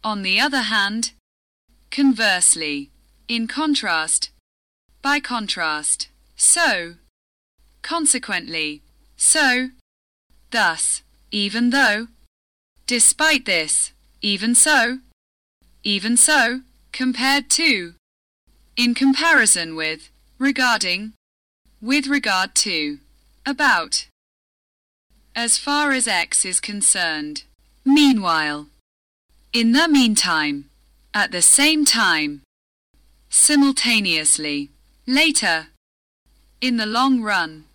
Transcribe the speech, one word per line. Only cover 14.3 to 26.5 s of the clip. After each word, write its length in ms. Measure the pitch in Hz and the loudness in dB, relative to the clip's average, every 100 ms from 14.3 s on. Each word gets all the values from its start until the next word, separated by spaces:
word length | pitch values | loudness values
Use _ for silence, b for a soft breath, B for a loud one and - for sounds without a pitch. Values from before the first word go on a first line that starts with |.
| 196 220 240 | -2 0 2
so. 440 | 311 285 233 262 _ _ _ _ _ _ _ _ | 4 4 2 -4 _ _ _ _ _ _ _ _
Even 340 | 208 202 214 240 | -4 -2 0 2
so. 440 | - 302 233 262 - _ _ | 4 4 2 -2 -12 _ _
Compared 580 | - 254 233 262 285 277 | -4 -4 -2 0 0 0
to. 420 | - 330 214 175 175 _ _ _ _ _ _ _ - | 0 2 0 -4 -14 _ _ _ _ _ _ _ -2
In 180 | 240 | 0
comparison 840 | 233 269 269 330 294 214 180 165 160 | 2 2 4 4 4 4 0 -2 -6
with. 340 | 156 160 - _ _ _ | -6 -6 -14 _ _ _
Regarding. 760 | 269 269 254 220 185 180 214 - _ _ _ _ _ _ | -2 0 0 0 -2 -4 -8 -16 _ _ _ _ _ _
With 260 | 220 285 285 | -2 -2 0
regard 480 | 277 226 185 190 - | -2 0 0 0 -2
to. 440 | 208 165 147 147 _ _ _ _ - | -2 -2 -4 -8 _ _ _ _ -8
About. 600 | 277 285 190 139 - - _ _ _ _ _ _ _ _ _ _ _ _ 226 | 0 2 2 0 -6 -8 _ _ _ _ _ _ _ _ _ _ _ _ -8
As 220 | 233 - | -4 -4
far 340 | - 294 294 | -2 -2 0
as 160 | 262 254 | -2 -2
X 380 | 185 170 - | -2 -2 -4
is 140 | 190 | -4